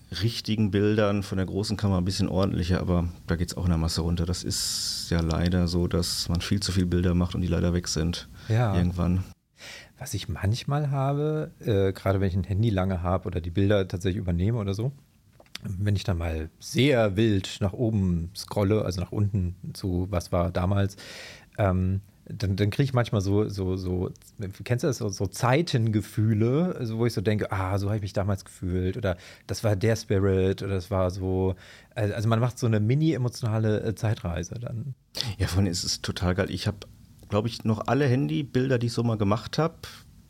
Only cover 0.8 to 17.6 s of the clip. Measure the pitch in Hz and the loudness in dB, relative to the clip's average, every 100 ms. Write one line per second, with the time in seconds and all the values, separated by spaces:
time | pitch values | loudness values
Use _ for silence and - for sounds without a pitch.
0.8 | 104 107 104 104 98 95 90 90 107 101 | 4 4 2 0 -2 -2 -2 -2 -2 0
1.8 | 104 92 90 92 98 87 98 82 85 92 | 2 2 2 0 0 2 0 0 0 0
2.8 | 92 87 85 - - 85 87 - 90 82 | 2 2 0 -4 -4 -2 -2 -2 0 2
3.8 | 80 - 85 85 85 87 - - - - | 2 0 0 0 0 -2 -4 -4 -4 -4
4.8 | - - - 85 80 80 87 90 87 87 | -4 -6 -2 0 2 2 2 2 2 2
5.8 | 87 85 85 - - 87 - 98 - 92 | 2 0 0 -2 -2 -2 0 0 0 0
6.8 | 90 90 90 87 87 82 87 85 87 87 | 2 2 4 2 2 0 0 2 2 2
7.8 | - 78 82 87 - - - 110 120 92 | 0 -2 -2 -2 -8 -12 -2 0 2 2
8.8 | 87 90 87 92 92 - _ _ - - | 2 2 2 0 -2 -10 _ _ -20 -18
9.8 | - - 135 98 - 92 98 117 - 143 | -20 -16 -8 -8 -6 -2 -2 -2 -2 -2
10.8 | 147 139 135 143 151 156 151 - - 101 | 0 0 0 0 0 -2 -4 -6 0 2
11.8 | 98 95 98 98 98 95 87 98 113 95 | 2 2 0 2 2 0 0 2 2 2
12.8 | 95 92 90 92 92 87 85 85 98 104 | 2 0 0 0 -2 -6 -2 2 4 4
13.8 | 95 92 95 98 92 85 95 120 98 98 | 2 -2 -2 -2 0 0 2 0 -2 -2
14.8 | 123 - _ _ _ - - - 101 92 | -4 -6 _ _ _ -20 -18 -14 -10 -2
15.8 | 101 98 - 85 85 80 78 - - - | 0 0 0 -2 -2 -4 -6 -10 -4 2
16.8 | 139 123 110 95 113 98 - - | 4 4 4 4 4 4 0 -2